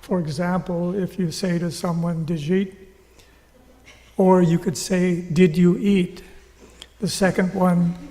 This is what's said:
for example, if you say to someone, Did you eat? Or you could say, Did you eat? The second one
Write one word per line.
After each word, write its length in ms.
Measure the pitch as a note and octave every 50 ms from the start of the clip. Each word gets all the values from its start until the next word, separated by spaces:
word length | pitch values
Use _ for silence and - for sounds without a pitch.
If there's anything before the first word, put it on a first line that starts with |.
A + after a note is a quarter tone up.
for 200 | - - G#3 F3+
example, 720 | E3+ D3+ D3+ C#3 F3 F3 F3+ F#3+ F3+ - F3+ E3+ F3 F3 F3
if 240 | G3+ F#3 F3 - -
you 120 | F#3+ E3
say 280 | D3+ - - F#3+ F3 E3+
to 120 | E3 F3
someone, 540 | D#3 - - F#3 E3+ E3 E3+ F3 F3 D#3+ E3
Did 160 | C#3+ F3 E3
you 160 | C#3+ D3 F#3
eat? 180 | F#3+ G3+ F#3+ - - - - - _ _ _ _ _ - _ _ _ _ _ _ _ _ _ - _ _ - - - - - _
Or 260 | - G3+ F#3 F#3 F#3
you 160 | F3+ E3 E3+ E3+
could 180 | - - E3+
say, 440 | - - - F#3 F3+ F3+ F3+ F3 E3+
Did 360 | F3 F3+ E3 D3 F#3 F#3 D#3
you 200 | F3 F3 F3 F3 -
eat? 440 | - G3+ G3+ F#3+ F3 F3 - - - - - - - _ _ _ - - - - - - _ _
The 80 | - F3+
second 460 | - - G3 F#3 F3 - F#3+ F#3 -
one 400 | G3 F#3 F3+ F3+ F3 F3 E3+ E3+ - - -